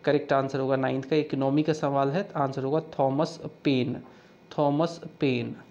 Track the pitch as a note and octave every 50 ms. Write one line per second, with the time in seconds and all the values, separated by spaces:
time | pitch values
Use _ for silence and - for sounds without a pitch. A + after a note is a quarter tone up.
0 | - D3 C#3+ D3 C#3+ - C#3+ C3+ C3+ C3+ - C3+ C3+ C3 C#3 C3 C3 C3 C3 C3
1 | C3 - D#3+ D3+ D3 D3+ - C3+ C3+ C3+ C#3 D3+ D3+ E3 D#3 D#3 - C#3+ C#3 C#3
2 | C#3 C#3 C#3+ F#3 G3+ - - - C#3 C3+ C#3 C#3 C3 C3+ D3 D#3+ D#3+ - - -
3 | C#3 C3+ C3+ C#3+ E3 D#3+ - - - D#3 - - - D3+ C3+ B2+ B2 - B2+ -
4 | - - - - - - - - - - - - D3+ C#3+ C#3+ D3 E3 E3 E3+ -
5 | - - - - D#3 C#3 B2+ A#2+ A#2 A#2 - - - -